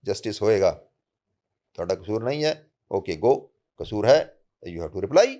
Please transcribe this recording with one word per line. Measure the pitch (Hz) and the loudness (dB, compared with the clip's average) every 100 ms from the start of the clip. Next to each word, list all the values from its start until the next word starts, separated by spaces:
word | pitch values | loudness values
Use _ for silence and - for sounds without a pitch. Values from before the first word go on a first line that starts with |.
ਜਸਟਿਸ | - 98 113 101 | -6 -6 -6 -2
ਹੋਏਗਾ। | 104 107 92 80 _ _ _ _ _ _ _ _ _ | 2 4 4 0 _ _ _ _ _ _ _ _ _
ਤੁਹਾਡਾ | - 87 92 | -12 -4 -4
ਕਸੂਰ | 90 110 | -2 -4
ਨਹੀਂ | 117 147 | -4 -2
ਹੈ, | 151 156 _ _ _ | -2 -4 _ _ _
ਓਕੇ, | 98 95 80 | -6 -4 -2
ਗੋ। | 110 139 - _ _ _ | 0 0 -2 _ _ _
ਕਸੂਰ | 80 104 107 | -10 -2 4
ਹੈ, | 151 160 _ _ _ - | 4 4 _ _ _ -14
you | 85 | -10
have | 82 95 | -8 -6
to | |
reply | 98 156 247 | 0 4 2